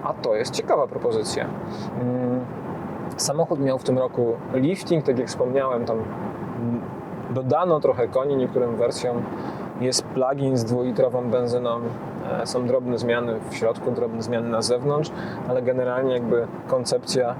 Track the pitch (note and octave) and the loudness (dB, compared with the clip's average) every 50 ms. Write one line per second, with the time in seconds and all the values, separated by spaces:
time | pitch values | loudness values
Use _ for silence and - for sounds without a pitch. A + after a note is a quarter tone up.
0 | - C#3+ D#3 - - B2+ A2 G#2+ A#2 - - - - - E4 E3+ C#3 B2 - - | -4 -4 -4 -2 2 2 2 2 2 0 -2 -4 0 2 2 2 2 0 -2 -2
1 | - A#2+ A2 A2 G#2 - - - - - - - - - - - - - - B2+ | 0 0 2 2 0 0 -2 -2 -2 -4 -4 -6 -8 -8 -8 -8 -8 -6 -4 -2
2 | B2 B3 B3 B3+ B3+ - - B2+ B2+ B2 - - - - - - - - - - | -2 0 0 0 0 0 0 0 -2 -4 -10 -10 -8 -8 -8 -8 -8 -8 -8 -8
3 | - - - - - - C#3 D3+ E3 D#3 F3+ C#3+ C#3 C3+ C3 C3 - - B2+ B2+ | -8 -8 -6 -4 -2 -2 0 0 0 0 2 0 2 2 0 0 2 0 2 2
4 | B2+ B2 - - B2 A#2 A#2 - - - B2 C3 C3 D3 F#3+ F#3 - - F3 D#3+ | 2 0 0 0 0 0 0 -2 -4 -2 0 2 2 2 2 0 0 0 0 2
5 | C#3 - C3 A#2+ B2+ A#2 - - C3+ B2 B2+ C#3 C3+ C3 B2+ A#2 A#2 A#2 A2+ A2+ | 4 2 2 2 0 -4 0 -2 0 2 2 0 2 2 0 0 0 0 -2 -2
6 | G#2+ G2+ G#2+ - - - - - - - - A#2+ A#2 A#2+ A#2+ A#2+ - - - - | -2 -4 -6 -6 -6 -8 -6 -8 -8 -8 -6 -4 -2 -2 -2 -2 -4 -6 -10 -10
7 | - - - - - - B2 B2 C3 B2+ C#3 D#3 F3+ F3+ E3 D3+ - D3 B2+ B2+ | -10 -10 -10 -10 -8 -4 -4 -2 2 2 2 4 4 4 4 4 4 4 4 4
8 | A#2+ A2 G2+ C3 C3 D3 C#3+ C3+ B2+ A#2+ - C3 B2 A#2+ A#2 G#2+ A#2 A#2+ C3+ - | 2 2 2 0 2 2 2 2 2 2 2 2 2 2 2 2 0 0 0 0
9 | - B2+ A#2+ A#2+ A#2+ - - - - - - - - - - - B2 B2+ B2+ - | -2 -2 0 0 -2 -4 -6 -6 -6 -8 -8 -8 -10 -10 -6 -2 0 0 0 0
10 | - - - C3+ C3 B2+ C#3 C#3+ C#3 C3+ C3 B2+ A#2 A2 A#2+ B2 B2 B2+ A#2+ G#2 | -2 -2 -2 0 2 2 2 2 2 2 2 2 2 2 2 2 2 0 4 4
11 | C3 B2+ A#2 B2+ B2 A#2+ A2+ B2+ B2 A#2+ A#2+ B2 B2 A#2+ A#2 A#2 A#2 A#2 A#2 - | 4 4 4 0 0 2 2 2 2 2 0 0 0 0 -2 0 -2 -4 -6 -6
12 | - - - - - A#2+ B2 A#2 A2+ A2 - B2+ B2 A#2+ B2 C3 B2 B2 B2 A2+ | -8 -10 -8 -8 -6 -4 -2 -2 -2 -2 -2 -2 2 2 4 4 4 2 2 0
13 | A2+ A#2+ A#2 A#2+ A#2+ A#2+ A2+ A2 G#2 - - - A#2 A2+ A#2 - - C3 A#2 A#2 | 2 2 2 2 2 0 -2 -2 -4 -6 -6 0 2 2 2 2 0 -2 0 0
14 | A#2+ A#2 A2+ A#2 A2+ A2 A#2+ A#2 A#2 A#2 A2+ A2+ A2 A2+ A#2+ B2 B2 D3 C#3+ D3 | 0 -2 -2 -4 -2 -2 -2 0 0 0 0 0 2 2 2 2 2 2 2 2
15 | D#3 D#3 - - - - - - - - B2 B2+ B2 A#2+ B2+ B2+ B2+ B2+ B2 B2+ | 0 -2 -4 -6 -6 -6 -6 -6 -4 0 0 0 2 2 2 2 2 0 2 2
16 | C3+ C3 B2+ B2 A#2+ A2+ B2+ A#2+ A#2 A2+ - - - - - B2+ B2 - - B2 | 2 2 2 2 2 2 2 2 2 0 -4 -10 -4 0 0 0 2 2 0 0
17 | - - - C3 B2 A#2+ B2 - | 0 0 0 2 2 2 0 -6